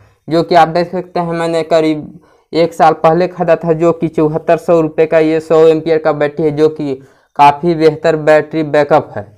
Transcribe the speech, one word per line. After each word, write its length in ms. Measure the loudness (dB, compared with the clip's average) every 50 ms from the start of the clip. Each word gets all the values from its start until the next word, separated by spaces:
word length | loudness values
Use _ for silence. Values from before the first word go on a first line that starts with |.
| _ _ _ _ _ -4
जो 160 | -2 -2 -2
कि 120 | 2 4
आप 120 | 4 4 4
देख 220 | 2 -2 -4 -4
सकते 280 | -6 -8 -10 -8 _ -6
हैं 140 | -6 -6 -6
मैंने 300 | -6 -4 -4 -4 -4 -4
करीब 540 | 0 0 0 0 0 -2 -4 -8 -12 -18 -20 _ _ _ _ _ _ -2
एक 200 | -2 -2 -2 0
साल 200 | 2 2 2 2
पहले 320 | 2 2 2 2 2 0 -4
ख़रीदा 280 | -4 -6 -2 -2 -2 -2
था, 160 | 0 -2 -2
जो 180 | 0 0 0 0
कि 140 | 0 -4 -4
चौहत्तर 480 | -2 -2 -2 -2 -2 -4 -2 -2 -2 -2
सौ 220 | 0 0 0 0
रुपये 240 | 0 -2 0 -2 -2
का 140 | 0 2 0
ये 200 | 0 0 0 -2
सौ 240 | -2 0 2 4 4 4
एम्पियर 300 | 4 2 0 -2 -2 -2
का 140 | 0 -2 -2
बैटरी 320 | -2 -4 -4 -4 -4 -4
है, 60 | -4
जो 180 | 0 0 0 0
कि 240 | 0 -4 -6 -8 -8 -10 -12 _ _ _ _ _ _
काफ़ी 400 | 4 4 4 4 2 -2 -2 -2
बेहतर 400 | 2 2 0 0 0 -2 -2 -2 0
बैटरी 460 | 2 2 2 2 2 0 -4 -6 -4
बैकअप 460 | -2 0 0 0 2 2 0 0 -2 -8
है। 120 | -14 -14 -14 _